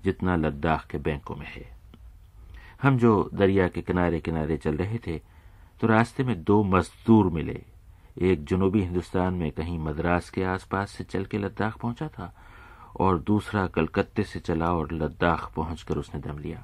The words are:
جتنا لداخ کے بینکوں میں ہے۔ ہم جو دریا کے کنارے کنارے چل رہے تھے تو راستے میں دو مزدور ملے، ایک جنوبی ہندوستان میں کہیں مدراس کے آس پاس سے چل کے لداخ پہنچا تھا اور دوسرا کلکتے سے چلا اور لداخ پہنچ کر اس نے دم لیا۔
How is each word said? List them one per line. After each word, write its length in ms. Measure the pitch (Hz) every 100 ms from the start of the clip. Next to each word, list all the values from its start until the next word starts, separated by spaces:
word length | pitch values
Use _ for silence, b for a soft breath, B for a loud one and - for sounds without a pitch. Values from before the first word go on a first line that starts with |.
جتنا 320 | 98 92 90 87
لداخ 500 | 78 71 82 78 -
کے 120 | 76
بینکوں 380 | 71 73 - 76
میں 100 | 76 -
ہے۔ 180 | - - - - - - - - B B B B
ہم 120 | 135 127
جو 320 | 117 104 - -
دریا 300 | 98 98 90
کے 140 | 87
کنارے 380 | 85 90 87 82
کنارے 360 | 82 82 76 78
چل 200 | 80 76
رہے 220 | 95 113
تھے 200 | - 78 b b b b b b
تو 100 | 113
راستے 340 | 110 117 -
میں 120 | 127
دو 300 | 98 78 104
مزدور 600 | 101 92 82 - - 110
ملے، 340 | 92 80 71 - - - b b b
ایک 360 | - 92 87 73
جنوبی 340 | 92 95 104
ہندوستان 500 | 90 90 85 95 90
میں 160 | 90 80
کہیں 280 | - 80 85
مدراس 520 | 78 76 85 87 -
کے 160 | - 92
آس 220 | 92 -
پاس 220 | 95 101
سے 140 | -
چل 200 | 92 95
کے 140 | 98 107
لداخ 400 | 101 - 104 110
پہنچا 300 | 117 117 156
تھا 220 | - 95 B B B B B B
اور 240 | - 92 90
دوسرا 500 | - 104 - 107 90
کلکتے 560 | - 80 - - -
سے 180 | 104 87
چلا 260 | - 82 82
اور 200 | 87 78
لداخ 680 | 82 76 - 87 80 -
پہنچ 300 | - 78 80
کر 120 | - 76
اس 180 | 71
نے 60 | 73
دم 180 | 67 73
لیا۔ 180 | 73 82